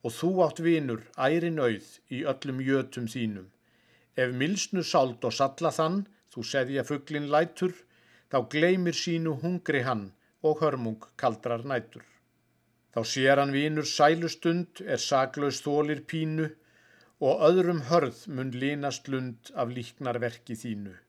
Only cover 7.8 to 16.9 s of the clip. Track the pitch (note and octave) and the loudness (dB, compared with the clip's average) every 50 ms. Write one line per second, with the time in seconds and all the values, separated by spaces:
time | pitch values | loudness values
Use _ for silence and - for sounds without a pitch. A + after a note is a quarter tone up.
7.8 | - _ _ _ _ _ _ _ _ _ - C3 A#2 - - D3+ D#3+ F3+ F#3 F#3 | -20 _ _ _ _ _ _ _ _ _ 0 0 0 0 2 4 4 6 4 4
8.8 | F3 E3+ D#3+ - - F3+ E3 E3 E3 D#3+ D3+ B2 D3+ F3 F3+ F3 _ - D3 C3+ | 2 0 -2 -2 -2 -2 -2 -2 -2 -2 -4 -2 -2 -4 -4 -2 _ 0 0 0
9.8 | A#2+ C3 B2 G#2+ G#2 F#2+ - _ _ _ _ _ - D#3 D3+ D#3 D#3+ D3+ C#3 C3 | 0 0 -2 -4 -4 -10 -16 _ _ _ _ _ 2 2 2 4 2 0 0 0
10.8 | A#2+ A2+ A2 A2 - - _ - - B2 A2 - - B2 A#2 A2+ A2+ C#3 C3+ A#2+ | -4 -4 -6 -8 -12 -20 _ -2 -2 -2 -2 -2 -4 -4 -4 -4 -4 -4 -4 -4
11.8 | A2+ A#2 - - - _ _ _ _ _ _ _ _ _ _ _ _ _ _ _ | -4 -6 -20 -20 -20 _ _ _ _ _ _ _ _ _ _ _ _ _ _ _
12.8 | _ _ _ A#2 A2 A2+ - C#3 C3 C3+ C#3 C#3 C#3 C#3 C3+ C#3 D3 D#3 D3+ D3+ | _ _ _ -4 -4 -2 0 2 6 6 6 6 4 2 0 0 0 0 -2 -2
13.8 | D3 - - - D3 D3+ E3 E3 E3+ D#3+ - - - E3+ E3+ F3 E3+ - _ - | -4 -4 2 4 4 4 4 2 -2 -4 -6 -2 0 0 0 0 -2 -6 _ -12
14.8 | F#3+ G#3 C#3 A#2+ - - D3 C3 C3+ C3 - D3 C#3+ C#3 C3+ - - D3 C#3+ D3+ | -4 -4 -2 -2 0 0 2 2 2 0 -2 -2 -2 -2 -2 -2 -4 0 0 0
15.8 | D3+ D3 D3+ C#3 - - - D#3+ D#3+ D#3 D#3 D#3 D#3 D3+ D#3 _ _ _ _ _ | 0 0 -2 -6 -6 -8 -6 -4 -4 -2 -2 -2 -4 -4 -6 _ _ _ _ _
16.8 | _ _ | _ _